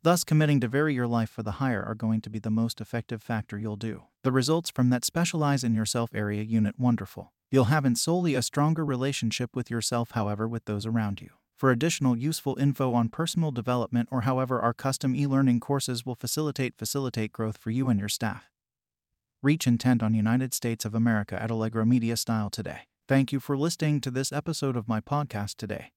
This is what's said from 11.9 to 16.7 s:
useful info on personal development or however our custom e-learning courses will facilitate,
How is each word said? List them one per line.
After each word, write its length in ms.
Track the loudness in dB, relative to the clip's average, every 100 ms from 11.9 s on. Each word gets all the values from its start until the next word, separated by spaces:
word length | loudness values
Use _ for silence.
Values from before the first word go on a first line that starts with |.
| 2 2 2
useful 400 | -2 -4 -4 0
info 320 | 0 2 0
on 160 | 2 0
personal 420 | -2 -4 -2 -2
development 600 | -2 -2 -2 0 -2 -2
or 100 | -2
however 380 | 0 0 0 0
our 140 | 0
custom 420 | 0 -4 -2 -2 0
e-learning 440 | 2 4 4 4
courses 440 | 2 -2 -2 -6
will 120 | -6 -8
facilitate, 580 | -6 -2 -2 -2 -4